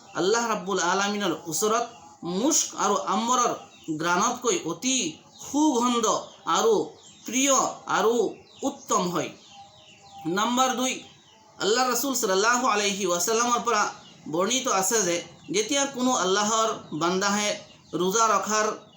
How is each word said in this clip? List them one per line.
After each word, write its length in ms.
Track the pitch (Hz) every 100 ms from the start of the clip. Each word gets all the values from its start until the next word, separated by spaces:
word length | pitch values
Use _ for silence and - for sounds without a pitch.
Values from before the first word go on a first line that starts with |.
| -
আল্লাহ 340 | - 180 233 233
ৰাব্বুল 320 | 202 180 190
আলামিনৰ 520 | 170 190 202 208 196 156 -
ওচৰত 380 | 156 214 226 240 - - -
মুস্ক 440 | 165 185 262 294 - -
আৰু 200 | 196 190
আম্বৰৰ 560 | 156 196 233 254 233 156 - - - 156
ঘ্ৰাণতকৈ 580 | 170 180 226 247 240 185
অতি 320 | 156 160 254 262 180 - - -
সুগন্ধ 680 | - 277 311 240 247 240 214 165 - - -
আৰু 280 | 170 220 202 - - - - -
প্ৰিয় 300 | 233 277 262 175 - -
আৰু 480 | 160 208 240 185 - - -
উত্তম 400 | 269 - - 220 175
হয়। 220 | 170 120 98 - - - - - - - - 156
নম্বৰ 420 | 185 226 247 262
দুই, 240 | 240 262 190 - - - - - -
আল্লাহ 320 | 185 233 254
ৰসুল 240 | 240 277
সাল্লাল্লাহু 520 | 254 208 190 220 247 247
আলাইহি 380 | 208 202 196 196
ৱাছাল্লামৰ 540 | 175 196 226 240 240
পৰা 340 | 226 214 165 - - - -
বৰ্ণিত 400 | 156 196 254 247
আছে 340 | 196 185 233
যে, 200 | 180 165 - - -
যেতিয়া 340 | 175 214 277
কোনো 280 | 277 247 254
আল্লাহৰ 560 | 208 180 196 208 226 226 214 -
বান্দাহে 560 | 151 170 185 202 208 208 - - - -
ৰোজা 320 | 156 185 208 226
ৰখাৰ 400 | 202 202 214 214 - -